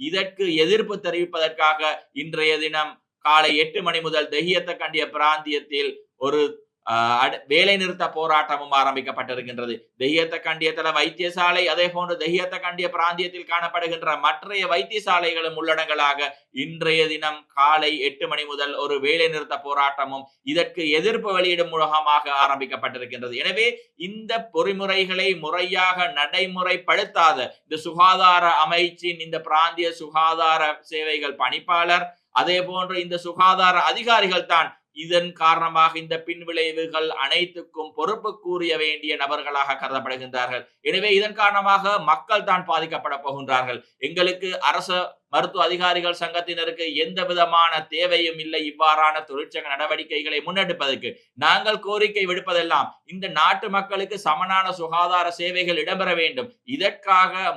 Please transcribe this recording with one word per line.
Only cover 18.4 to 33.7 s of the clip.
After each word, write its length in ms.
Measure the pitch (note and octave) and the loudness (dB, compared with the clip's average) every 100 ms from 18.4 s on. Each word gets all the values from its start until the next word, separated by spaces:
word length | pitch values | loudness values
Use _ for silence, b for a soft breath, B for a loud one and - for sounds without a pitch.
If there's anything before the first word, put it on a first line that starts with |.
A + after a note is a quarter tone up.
| D3 | -6
முதல் 220 | C#3+ C#3+ C#3 | -6 -6 -4
ஒரு 140 | C#3+ C#3+ C#3 | -2 -2 0
வேலை 220 | E3 E3 | 2 2
நிறுத்த 240 | D#3 D3 C#3+ C#3 | 0 -6 -8 -4
போராட்டமும் 600 | C#3+ C#3 C#3 C3+ C3+ C3+ b C3+ | 0 0 0 -6 -6 -14 b -6
இதற்கு 320 | D#3 E3+ F3 D#3 D3+ | -2 -2 -2 0 2
எதிர்ப்பு 320 | F#3+ A3+ G3+ F#3 | 2 0 -2 0
வெளியிடும் 360 | F3+ F3 E3+ | 2 2 0
முகமாக 580 | D#3+ D#3 D3+ D3 D3 C#3+ C#3 C#3 | 0 2 2 4 2 2 0 2
ஆரம்பிக்கப்பட்டிருக்கின்றது. 880 | C#3 C3 C3 B2+ B2 B2 B2 B2 B2 | 0 -4 -6 -6 -8 -10 -10 -10 -6
எனவே 240 | E3+ G3+ A#3 A#3 B - F3+ | -4 0 0 -2 B -14 -12
இந்த 300 | A3 A3 A3+ - | -12 -6 -6 -4
பொறிமுறைகளை 760 | D#3+ F3+ G3 G3 F#3+ F#3 F#3 F#3+ F3 | -2 -2 -2 -2 0 0 0 0 -2
முறையாக 640 | D3+ F3 F3+ F#3 F#3 F3+ F3 C#3+ | -2 -4 -2 2 2 2 0 0
நடைமுறைப்படுத்தாத, 1300 | - F#3 F#3 F3+ F3+ F3+ F3 E3+ G3+ G3 E3 C3+ A#2 B - | -2 0 -2 -2 -2 0 2 0 0 4 4 4 -2 B -10
இந்த 140 | D#3 E3 | -10 -6
சுகாதார 580 | E3 F#3 F#3+ F#3 F3 E3+ D#3 D#3 | 4 6 8 6 6 6 4 4
அமைச்சின் 560 | E3+ F3 E3+ F3 E3+ E3 | 2 0 -2 -8 -6 -6
இந்த 120 | D#3+ D#3+ | -8 0
பிராந்திய 400 | D#3 E3 E3 E3+ E3 | 2 2 2 -4 -4
சுகாதார 600 | D3+ D#3 D#3+ E3 D#3+ D#3+ D#3 D3+ - | -4 2 2 4 2 4 2 -2 -8
சேவைகள் 460 | D#3 D#3 D3+ C#3+ C3 | -6 -4 -4 -4 -2
பணிப்பாளர், 640 | B2+ D3+ D#3+ F3 E3+ F3 F3 b b - | -2 -2 0 2 4 2 2 b b 0
அதே 160 | F3 F3+ F3+ | 2 2 0
போன்று 300 | F#3 F3+ F#3 | -4 -4 -4
இந்த 120 | F3 F3 F3 | -4 -6 -6
சுகாதார 500 | E3+ F#3 F#3+ F#3 | 2 4 6 4